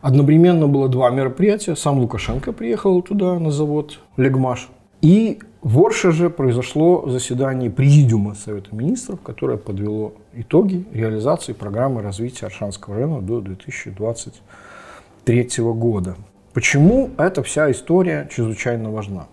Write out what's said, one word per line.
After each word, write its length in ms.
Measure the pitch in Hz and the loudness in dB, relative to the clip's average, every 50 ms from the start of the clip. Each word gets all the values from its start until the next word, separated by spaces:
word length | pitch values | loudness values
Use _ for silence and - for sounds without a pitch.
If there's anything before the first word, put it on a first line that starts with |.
Одновременно 640 | - 139 127 139 143 139 156 160 170 180 180 165 156 143 | 2 4 4 4 6 6 6 6 8 6 6 4 4 4
было 220 | 139 139 135 131 | 2 2 2 0
два 220 | 127 123 131 120 | 0 2 2 2
мероприятия. 640 | 123 135 135 131 131 - 180 208 202 214 - - 165 - | 2 2 -2 -2 0 0 2 2 2 0 -2 -6 -6 -2
Сам 220 | - 151 139 135 | -2 0 2 2
Лукашенко 520 | 123 113 - 107 - - 113 131 - - | 0 0 -2 -6 -6 -4 -6 -6 -6 -8
приехал 500 | 226 - 226 233 226 202 - 202 185 180 | -8 -8 -4 -4 -4 0 0 2 2 2
туда, 380 | 180 - 208 208 196 180 180 175 | 0 0 -2 -2 0 0 0 0
на 100 | 165 156 | -2 -2
завод 500 | 147 139 151 147 147 151 147 147 - - - _ _ - | 0 0 -2 0 0 -2 -4 -6 -12 -20 -20 _ _ 0
«Легмаш». 500 | 135 139 135 131 131 131 123 120 - - - _ _ _ _ _ | 2 2 2 2 0 0 -2 -6 -8 -18 -20 _ _ _ _ _
И 380 | - 156 180 214 226 220 - - - - _ _ | 4 6 6 6 4 0 -2 -6 -12 -20 _ _
в 180 | - 131 107 135 | -4 0 4 4
Орше 300 | 180 226 220 - - 185 | 4 4 4 2 2 2
же 180 | 165 156 175 170 | 2 2 0 -2
произошло 800 | 165 - 139 127 117 120 123 - - 147 156 170 180 165 - 139 | 0 0 0 0 0 0 -4 -4 -2 2 4 4 4 2 0 -2
заседание 600 | 127 127 117 - 127 123 135 135 131 127 127 117 | -4 -4 -4 -4 -4 -2 -2 -2 -2 -2 -4 -4
Президиума 640 | 98 - 135 143 143 151 143 123 113 107 101 104 104 | -2 2 4 6 8 8 6 6 4 2 0 -2 -6
Совета 400 | - - - 107 101 95 - - | -10 -12 -10 -10 -10 -10 -12 -10
Министров, 460 | 107 120 160 247 247 - - 202 175 | -6 -4 -4 -4 -4 -6 -12 -12 -12
которое 360 | - - 117 - - 135 123 107 | -12 -16 -12 -6 -4 -4 -4 -4
подвело 560 | - - 101 95 101 104 107 107 107 107 - - - _ - | -6 -8 -8 -6 -6 -6 -4 -6 -6 -8 -10 -16 -20 _ -16
итоги 520 | 120 113 - - 160 - 190 190 180 185 - | -16 -10 0 2 2 2 2 -2 -4 -6 -8
реализации 640 | - 110 113 110 110 107 107 135 165 165 - - 113 | -6 -4 -4 -2 -2 -2 0 -2 -2 -2 -4 -10 -12
программы 480 | - 107 104 98 110 127 139 131 113 | -10 -10 -8 -4 -2 -2 -2 -2 -4
развития 460 | 101 101 95 92 113 120 - - - 95 | -6 -8 -8 -8 -8 -10 -8 -10 -12 -12
Аршанского 480 | - - 160 - 101 - - - 101 | -10 -10 -10 -10 -10 -12 -14 -10 -8
района 260 | 107 127 156 160 127 | -6 -4 -4 -4 -6
до 200 | 98 92 113 120 | -6 -6 -6 -6
две 140 | 101 98 95 | -6 -10 -14
тысячи 340 | 92 - - 139 - - 120 | -14 -14 -16 -16 -14 -14 -14
двадцать 500 | 104 95 104 113 117 - - - - - _ _ - - - - - - - - - - - _ _ _ _ | -12 -8 -6 -8 -6 -8 -12 -18 -20 -20 _ _ -20 -20 -20 -20 -20 -20 -20 -20 -20 -20 -20 _ _ _ _
третьего 480 | - 117 120 120 123 - - 117 117 117 | 2 2 2 2 0 -2 -2 -2 -2 -2
года. 420 | 113 113 120 110 101 90 92 92 - 101 - _ _ _ _ _ | 0 0 0 0 0 -2 -6 -8 -12 -16 -20 _ _ _ _ _
Почему 580 | 120 113 - - 139 147 180 233 262 269 - - - | -2 -2 0 2 6 6 6 6 4 0 -2 -2 -2
эта 260 | 143 185 190 151 131 | -2 0 0 -2 -6
вся 280 | - - 151 156 147 | -4 -2 0 2 2
история 580 | 123 - - - 165 185 185 180 160 147 143 143 | 0 -2 -2 0 2 2 2 2 -2 -4 -6 -8
чрезвычайно 600 | - - 117 110 110 - - 127 120 113 113 110 | -6 -4 -4 -4 -4 -4 -4 -4 -4 -4 -6 -6
важна? 360 | 107 110 104 101 98 90 76 - | -8 -8 -8 -8 -10 -12 -12 -16